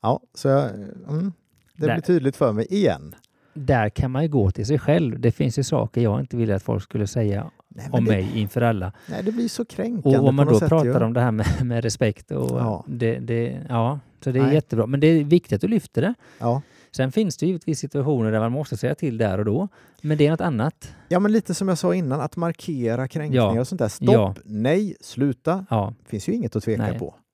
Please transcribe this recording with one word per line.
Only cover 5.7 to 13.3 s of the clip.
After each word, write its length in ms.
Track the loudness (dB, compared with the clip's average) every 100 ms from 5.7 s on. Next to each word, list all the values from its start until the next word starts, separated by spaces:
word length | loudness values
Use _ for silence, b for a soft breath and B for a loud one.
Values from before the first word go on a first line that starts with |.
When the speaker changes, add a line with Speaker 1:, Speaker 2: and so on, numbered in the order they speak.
| 0 0 0
Speaker 2:
jag 180 | 2 0
inte 180 | -2 -2
ville 180 | 0 -2
att 80 |
folk 200 | -2 -4
skulle 240 | -4 -4 -4
säga 440 | -2 -2 -2 -6 _ _
Speaker 1:
Nej, 160 | -16 -4
men 80 | 0
Speaker 2:
om 60 | 2
Speaker 1:
det 60 |
Speaker 2:
mig 280 | 2 0 -2
inför 220 | -2 0
alla. 320 | 0 0 -4 B B
Speaker 1:
Nej, 140 | -6
det 80 | -4
blir 160 | -2 -4
så 180 | -4 -10
kränkande 520 | -6 -6 0 2 4
Speaker 2:
Och 100 | 4
om 80 | 4
man 100 | 6
Speaker 1:
på 60 |
något 40 | 6
Speaker 2:
då 40 |
Speaker 1:
sätt 100 | 6
Speaker 2:
pratar 300 | 4 4 2
Speaker 1:
ju. 60 | 2
Speaker 2:
om 80 |
det 80 | 2
här 100 | 0
med, 140 | 2 0 0
<laughs> 80 | 0
med 180 | 0
respekt 480 | -2 0 -2 -2 -8
och 280 | -4 -2 -2
Speaker 1:
Ja. 240 | -2 -4 -8
Speaker 2:
det, 320 | -2 -2 -2
det, 420 | -4